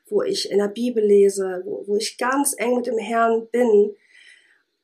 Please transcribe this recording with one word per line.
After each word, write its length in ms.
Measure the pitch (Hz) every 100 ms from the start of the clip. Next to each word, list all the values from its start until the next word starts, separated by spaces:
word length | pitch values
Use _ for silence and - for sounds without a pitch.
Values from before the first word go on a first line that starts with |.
| _
wo 160 | 208
ich 260 | - 196 -
in 80 | 196
der 120 | 202
Bibel 360 | 208 247 226 208
lese, 560 | 202 196 196 190 180 190
wo, 180 | - -
wo 120 | 208
ich 200 | 214 -
ganz 380 | 247 269 277 -
eng 200 | 233 247
mit 100 | 240
dem 100 | 226
Herrn 500 | 208 233 226 226 226
bin, 440 | 240 247 208 208 - _ _ - - _ _ _ _